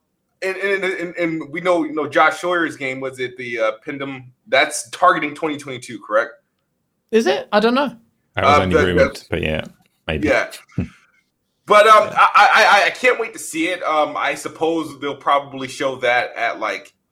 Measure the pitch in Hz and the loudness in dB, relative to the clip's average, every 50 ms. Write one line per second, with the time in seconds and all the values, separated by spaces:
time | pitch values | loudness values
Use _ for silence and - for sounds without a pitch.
0 | _ _ _ _ _ _ _ _ 180 190 190 185 190 202 196 190 180 190 190 - | _ _ _ _ _ _ _ _ -8 -8 -6 -4 -2 -2 -2 -2 -2 -4 -4 -4
1 | 175 180 170 175 175 165 160 160 151 139 143 175 170 180 180 170 151 - 147 156 | -8 -8 -6 -4 -4 -4 -4 -6 -8 -8 -10 -4 0 0 2 2 0 -2 -4 -6
2 | 143 127 - 165 160 156 143 - - 175 180 175 165 143 - - 139 131 131 135 | -6 0 2 2 2 2 0 -2 -4 -2 -2 -2 -2 -4 -6 -8 -8 -8 -6 -8
3 | 131 131 123 127 127 123 123 - 123 120 120 117 110 110 107 - _ 151 139 135 | -8 -10 -8 -8 -10 -10 -10 -12 -10 -8 -4 -2 -2 -2 -4 -6 _ -12 -10 -10
4 | 135 139 135 131 127 - _ _ _ - 131 135 151 151 - - - - - - | -10 -10 -12 -14 -16 -20 _ _ _ 0 2 2 2 2 -2 -8 -10 -12 -2 2
5 | 180 175 180 156 147 147 147 - 165 156 147 139 - 139 127 120 123 - 120 98 | 2 2 4 2 -2 -6 -6 -6 -6 -6 -6 -8 -10 -12 -12 -12 -12 -14 -16 -14
6 | - - 104 110 117 117 - _ _ _ _ _ _ _ _ _ _ _ _ _ | -6 -2 0 0 0 -2 -8 _ _ _ _ _ _ _ _ _ _ _ _ _
7 | _ _ 226 220 226 349 403 - - - - 208 208 233 247 262 294 247 - - | _ _ 0 2 2 2 0 0 -2 -2 0 2 2 2 2 0 -2 -2 -6 -12
8 | _ _ _ _ _ _ _ - 101 135 147 147 95 92 90 98 95 90 87 90 | _ _ _ _ _ _ _ 0 4 4 4 4 4 4 2 2 2 4 4 4
9 | 90 - - - - - 87 82 85 78 78 80 - - - _ _ _ _ _ | 2 2 0 -6 -8 -6 -4 -4 -2 -2 -4 -4 -6 -10 -16 _ _ _ _ _
10 | _ - 80 73 - 143 123 113 95 - - - - _ _ - - - - _ | _ -6 -4 -2 0 0 0 0 -2 -4 -10 -16 -20 _ _ -8 -8 -8 -10 _
11 | _ _ _ _ _ _ _ _ _ _ _ _ _ - 202 208 208 220 220 214 | _ _ _ _ _ _ _ _ _ _ _ _ _ 4 6 6 8 8 8 6
12 | 214 - - 165 202 - - 190 208 - - 208 214 175 196 202 175 170 - - | 6 4 2 2 2 4 6 6 6 6 6 4 6 6 6 4 4 0 -2 0
13 | 247 254 233 226 226 220 - - - - - 160 160 180 185 170 - - 156 151 | 0 0 0 0 -4 -8 -10 -12 -14 -8 -4 -4 -2 -2 -4 -4 -4 -2 0 0
14 | 147 147 139 90 117 143 151 151 - 156 - - 160 160 165 165 151 135 135 127 | 0 0 -2 -4 -4 -4 -4 -6 -10 -12 -6 -4 -2 -2 -2 -2 -4 -6 -10 -8
15 | 139 143 135 131 - 156 143 143 139 135 131 135 131 123 - - 147 135 131 120 | -8 -8 -8 -4 0 0 0 0 0 -4 -8 -10 -10 -10 -6 -4 -4 -4 -4 -2
16 | 123 120 120 123 110 - - - 117 113 - - 107 104 98 92 - - _ _ | -2 0 0 0 -2 -4 -6 -6 -4 -4 -4 -4 -6 -6 -6 -8 -12 -18 _ _
17 | _ _ | _ _